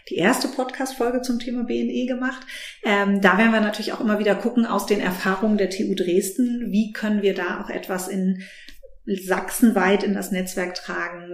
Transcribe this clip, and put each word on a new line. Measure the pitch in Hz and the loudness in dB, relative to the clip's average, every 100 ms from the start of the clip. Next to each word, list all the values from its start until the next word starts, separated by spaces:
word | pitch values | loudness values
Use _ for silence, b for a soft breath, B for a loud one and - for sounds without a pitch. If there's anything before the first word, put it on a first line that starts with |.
| - | -8
die | - | 2
erste | 190 254 - | 2 4 0
Podcast-Folge | - 254 - 262 - 240 254 | -4 -4 -4 -6 -2 0 0
zum | 254 240 | -2 -4
Thema | 254 240 | -2 -4
B | 233 233 | -2 -2
N | 233 | -2
E | 240 254 | -2 -2
gemacht. | 247 254 254 - B B B | -2 -4 -6 -12 B B B
Ähm, | - 202 202 202 | 0 2 2 4
da | 190 190 | 4 6
werden | 226 | 4
wir | 220 | 4
natürlich | 208 214 - | 2 -2 -6
auch | - | -2
immer | 220 208 | 0 2
wieder | 208 190 | 2 2
gucken | 233 240 233 | 2 2 2
aus | 202 - | 2 2
den | 202 | 0
Erfahrungen | 180 180 196 196 220 208 | 0 -2 0 2 2 2
der | 185 | 2
T | - 202 | 0 -2
U | 190 | 0
Dresden, | 180 180 - - 240 240 208 | 2 2 2 0 0 0 0
wie | 196 214 | 0 0
können | - 214 208 | -2 0 2
wir | 196 185 | 2 0
da | 180 - | -2 -4
auch | - | -6
etwas | - - 180 - | -8 -4 -6 -4
in | 190 185 185 190 B B B - - 226 185 185 | -2 0 -2 -6 B B B -18 -12 -6 -4 -2
sachsenweit | 180 - - 226 196 185 202 | -4 -2 4 4 6 4 4
in | 208 | 2
das | 196 190 | -2 -2
Netzwerk | 185 185 190 180 - | -4 -4 -4 -6 -6
tragen, | - 175 175 175 175 | -8 -6 -6 -8 -10